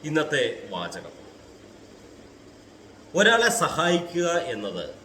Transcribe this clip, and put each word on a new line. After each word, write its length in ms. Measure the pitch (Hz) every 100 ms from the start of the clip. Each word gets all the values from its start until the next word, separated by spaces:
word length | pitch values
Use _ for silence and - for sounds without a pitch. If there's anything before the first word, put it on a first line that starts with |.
ഇന്നത്തെ 400 | 151 156 147 147 117 - -
വാചകം, 460 | 92 87 87 73 - - - - - - - - - - - - - - - - - - - - 170
ഒരാളെ 340 | 214 233 233 -
സഹായിക്കുക 680 | 156 - 170 175 175 170 175 170 -
എന്നത് 320 | 110 101 90 76 -